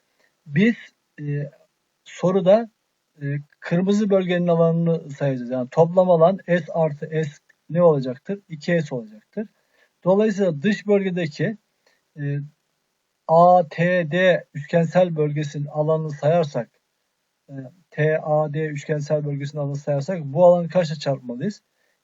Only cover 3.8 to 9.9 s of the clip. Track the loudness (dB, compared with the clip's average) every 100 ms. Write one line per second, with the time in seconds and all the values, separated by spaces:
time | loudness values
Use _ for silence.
3.8 | 0 0 2 0 2 -2 0 2 2 2
4.8 | 0 -2 -6 -6 -4 -4 -6 -6 -4 0
5.8 | 2 4 4 4 4 2 -2 -4 -2 -2
6.8 | -2 -4 -6 -4 -6 -10 _ _ _ 4
7.8 | 4 4 -2 -8 -10 -10 _ -10 -2 -2
8.8 | -2 -8 -12 -20 _ -12 -12 _ _ _
9.8 | _